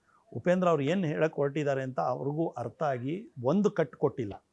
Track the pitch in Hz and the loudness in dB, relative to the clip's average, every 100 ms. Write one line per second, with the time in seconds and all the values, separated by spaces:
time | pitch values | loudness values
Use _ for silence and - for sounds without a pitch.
0 | _ _ _ 120 175 185 175 156 135 131 | _ _ _ -4 0 2 4 4 2 0
1 | 160 170 160 - 139 147 143 135 131 127 | 0 2 0 2 0 0 0 -2 -2 -2
2 | 151 135 139 147 165 - 120 - 151 127 | -2 -2 -2 -2 -4 -4 -8 -4 -2 -2
3 | 127 180 233 - 123 202 202 - 156 - | -4 -8 -10 -4 2 4 2 2 -2 0
4 | 147 - 107 95 _ | -2 0 -6 -8 _